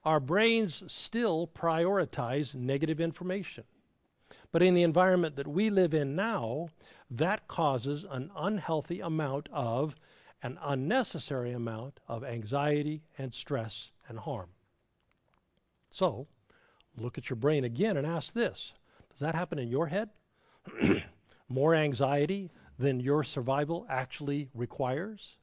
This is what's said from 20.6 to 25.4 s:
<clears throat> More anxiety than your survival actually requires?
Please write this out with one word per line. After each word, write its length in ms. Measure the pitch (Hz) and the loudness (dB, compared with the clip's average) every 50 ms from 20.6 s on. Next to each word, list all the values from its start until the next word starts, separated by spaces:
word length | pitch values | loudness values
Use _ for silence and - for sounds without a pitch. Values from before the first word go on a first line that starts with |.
| _ - - - | _ -16 -4 2
<clears throat> 220 | - - - - - - - _ _ _ - _ _ _ | 2 4 4 2 -2 -8 -16 _ _ _ -20 _ _ _
More 260 | 123 131 139 160 165 | 0 2 4 6 6
anxiety 760 | 160 151 147 135 - 135 131 143 147 147 151 196 202 190 165 - - - - - | 6 4 2 2 2 2 2 4 2 2 0 0 -4 -6 -10 -14 -20 -20 -20 -6
than 220 | - 127 143 131 123 | 0 0 2 2 2
your 240 | 123 135 143 151 240 | 2 2 2 2 2
survival 640 | - - 143 120 123 135 143 151 143 165 175 - - | 0 -4 -4 -2 0 0 0 0 0 -2 -6 -4 -4
actually 600 | 135 127 127 - - - 151 143 143 147 147 127 _ | -4 -4 -4 -6 -8 -8 -4 -2 -2 -2 -4 -6 _
requires? 840 | 113 123 117 - - 135 127 131 147 185 220 220 196 - - - _ | -8 -8 -6 -2 -2 0 0 0 -2 -4 -8 -10 -14 -16 -20 -20 _